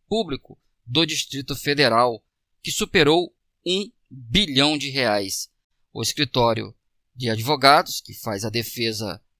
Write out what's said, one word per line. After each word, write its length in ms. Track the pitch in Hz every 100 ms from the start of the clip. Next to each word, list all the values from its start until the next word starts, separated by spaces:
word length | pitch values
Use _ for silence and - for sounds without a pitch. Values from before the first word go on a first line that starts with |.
| -
público 480 | 220 170 131 - - _ _ 117
do 180 | 127
Distrito 520 | 165 143 - 139 135 139
Federal, 680 | 147 143 127 113 123 110 _ _ _ _
que 80 | -
superou 640 | - 214 190 147 170 175 _ _ _ 175
um 240 | 190 202 _ _
bilhão 720 | 135 117 185 185 135 147 151
de 120 | 139
reais. 600 | 139 120 104 98 - - _ _ _ _
O 80 | 110
escritório 720 | 113 - 143 131 117 113 104 - _ _ _
de 160 | 123 113
advogados, 720 | 113 117 143 139 156 180 -
que 140 | -
faz 320 | - 113 101 113
a 20 |
defesa 720 | 117 113 123 113 107 104 82 _